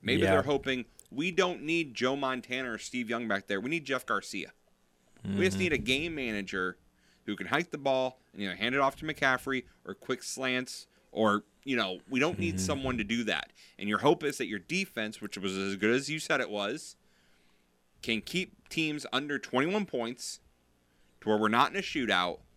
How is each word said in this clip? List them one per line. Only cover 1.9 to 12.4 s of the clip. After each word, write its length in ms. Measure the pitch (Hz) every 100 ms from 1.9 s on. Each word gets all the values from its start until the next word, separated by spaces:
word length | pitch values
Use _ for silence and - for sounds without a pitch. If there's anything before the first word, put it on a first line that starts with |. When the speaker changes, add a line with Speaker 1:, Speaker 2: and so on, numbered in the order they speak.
| 110
Speaker 1:
Joe 200 | 123 139
Montana 560 | 139 127 110 127 131
or 40 | 110
Steve 320 | - 127 113
Young 180 | 117 117
back 200 | 101 -
there. 120 | 98
We 120 | 117
need 140 | 170 139
Jeff 200 | 131 -
Garcia. 460 | 104 - 101 78 - _ _ _ _ _ _
We 140 | - 98 185
just 80 |
Speaker 2:
Mm-hmm. 60 | 190
Speaker 1:
need 100 | 180
a 40 | 147
game 340 | 131 131 170
manager 640 | 156 127 107 95 95 92 90 _ _ _ _ -
who 100 | 104
can 120 | 92
hike 240 | 131 170
the 80 | -
ball 400 | 139 131 127 - _
and 100 | -
either 120 | 101 87
hand 200 | 110 135
it 60 |
off 140 | 139 135
to 80 | 156
McCaffrey 580 | 151 139 127 - 131 - _
or 120 | - 95
quick 260 | - 131
slants 640 | - - 131 127 127 - - _ _
or, 320 | - 110 208 - _
you 120 | 135 127
know, 240 | 110 92 -
we 120 | 127
don't 180 | 147
need 180 | 131